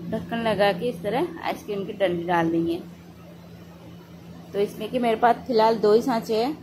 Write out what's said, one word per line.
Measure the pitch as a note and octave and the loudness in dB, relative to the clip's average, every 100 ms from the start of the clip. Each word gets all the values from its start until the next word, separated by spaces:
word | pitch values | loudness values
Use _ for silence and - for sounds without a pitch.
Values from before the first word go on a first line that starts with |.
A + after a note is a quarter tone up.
| E3+ | -6
ढक्कन | A3 - A#3 | -6 -4 -4
लगा | A3+ G3+ G3+ | 0 2 2
के | F3 A#3+ | 2 -4
इस | A#3+ | -4
तरह | G#3 A#3 E4+ - | -4 -2 -2 -4
आइसक्रीम | - F#3+ - G3+ F#3+ | -6 -6 -6 -8 -6
की | G3+ | -2
डंडी | F#3+ F3 E3+ | -2 0 0
डाल | F3 E3 | 2 2
देंगे। | E3 E3 E3+ - - - - - - - - - - - - - - - - - | 0 0 -4 -8 -18 -20 -20 -20 -20 -20 -20 -20 -20 -20 -20 -20 -20 -18 -18 -10
तो | G3 | -4
इसमें | G#3 - G#3+ | -4 -4 -6
कि | B3+ | -2
मेरे | A#3+ A3 | 0 4
पास | A#3+ A#3 | 4 2
फ़िलहाल | - A3 A3 A3+ | 2 4 4 6
दो | G#3+ | 6
ही | G#3+ | 6
सांचे | A#3+ A3+ - F#3+ | 4 -2 0 0
हैं। | A#3+ D#4 | 0 -2